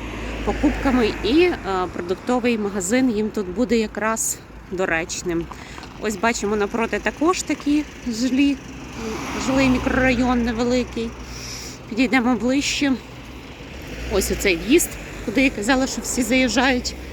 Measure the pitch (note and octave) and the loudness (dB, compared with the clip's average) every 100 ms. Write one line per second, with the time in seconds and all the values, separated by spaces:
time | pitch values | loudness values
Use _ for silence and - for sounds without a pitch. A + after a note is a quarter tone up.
0 | - - - - - - D4+ - C4+ B3+ | -8 -8 -6 -4 -2 0 0 2 2 4
1 | G#3+ - G3+ D4+ F4+ D#4 F#3 F#3+ F3 - | 2 0 2 6 6 2 -2 -2 -2 -4
2 | F3 F#3 - B3 A#3+ A3+ G3+ G3 F3+ B3+ | -4 -4 0 2 2 2 0 -2 2 4
3 | C4 G#3 G#3+ G#3+ F#3 F3+ B3 A#3 G#3+ - | 4 2 0 -2 -4 -2 2 2 2 0
4 | G#3+ A3+ - - - - - F3+ F#3 D#3+ | -2 0 -2 -4 -10 -18 -8 -2 2 2
5 | E3+ - F3+ E3 D#3+ - - - - - | 0 -4 -2 -2 -2 -10 -14 -14 -14 -6
6 | G#3+ G3+ A#3 A#3+ G3+ G#3+ G3+ A3+ A#3 G#3 | -4 0 0 0 0 0 0 0 0 0
7 | - - D#4 F#4 - D4 C#4+ D4 C#4+ - | -2 2 2 2 0 -2 2 0 0 -8
8 | B3 A3 B3+ C4 C#4+ C4 - - - - | -6 -2 0 4 4 2 -6 -14 -14 -8
9 | A3+ A3 - - B3 C4+ C4 B3+ C4 C4 | -8 -6 -6 -4 0 4 4 4 2 2
10 | C4 A#3+ B3+ B3 A#3 A3+ A#3+ B3 A#3+ A#3 | 4 4 4 2 2 0 2 2 0 -4
11 | A3+ - - - - - - - - G#3+ | -6 -8 -12 -12 -10 -10 -12 -14 -8 0
12 | B3 C4 A#3+ B3 A#3+ C#4 - - C#4+ B3+ | 2 4 2 2 2 0 0 0 2 0
13 | - - - - - - - - - - | -4 -16 -16 -16 -16 -16 -14 -14 -12 -10
14 | - F#3 G3+ F#3 G3+ E3 F#3+ D#4+ - - | -2 0 0 0 2 0 4 4 4 -6
15 | - - - G#3 C4 - G3+ C4 C4 - | -12 -10 -4 2 2 2 2 2 2 -2
16 | - - G#3+ C4 B3+ A#3 C4 B3 - - | -4 -2 2 4 4 4 2 2 -2 -8
17 | - | -12